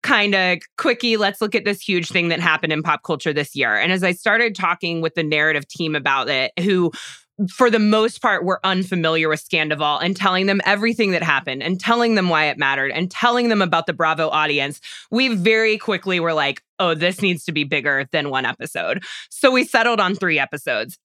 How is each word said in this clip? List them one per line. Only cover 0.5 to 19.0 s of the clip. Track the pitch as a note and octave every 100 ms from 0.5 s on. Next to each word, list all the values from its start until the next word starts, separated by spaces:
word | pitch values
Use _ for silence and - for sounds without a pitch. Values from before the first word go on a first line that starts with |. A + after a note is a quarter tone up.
| F3+ - -
quickie, | D4+ A#3+ A#3+ A3+
let's | G3+ G3+
look | G#3+
at | G3
this | G3 G3+
huge | - F3+ E3+
thing | F#3 E3+
that | E3
happened | E3+ D#3 D#3+
in | D#3
pop | D#3 D3+
culture | - D3+ E3+
this | D3 C#3 C#3+
year. | B2 G#2
And | D3
as | F#3
I | F3+
started | F3+ A3 A3 A#3
talking | F#3+ F#3 F3 F3 E3
with | D#3+
the | E3+
narrative | D#3 D3+ D#3 D3+ C#3
team | - E3 D3+
about | C#3 C3+ B2
it, | C3+ C3 -
who | F3+ F#3 F3 - - - _ - F#3+
for | - B3
the | A3
most | G#3 A3 A3+ -
part | A#3+ G3
were | F3+ F#3
unfamiliar | F#3+ F#3 F#3 F3+ D#3+ D#3+ D#3+
with | D#3
Scandoval, | - E3+ D#3 D3+ D3 C#3+
and | F3 F#3
telling | F#3+ F#3 G3
them | G3
everything | - G3+ A3+ A#3 G#3
that | F3
happened | E3 C#3 C3+ C3
and | C3+ F#3
telling | - A#3 A#3
them | A3 F3+
why | D#3+
it | D3+ C#3+
mattered | C#3 C#3 C3+
and | D3 F3+
telling | - A#3+ B3 A#3+
them | G#3+
about | F#3 E3 E3
the |
Bravo | E3+ D#3+ D#3 D#3+
audience, | D#3 D3+ D3 C#3 D3+ - - -
we | A3 C4
very | A3 F3+ A3 A3 G#3+
quickly | - F#3+ F#3+ F3+
were | E3
like, | D#3 C#3+ - _ _
"Oh, | F#3
this | D#3+ F3 F#3
needs | G3 F3 -
to |
be | D3+
bigger | C#3+ D3 C#3+ C#3 C3+
than | D#3+ C#3+
one | C3
episode." | B2+ - C3+ - E2+ D#3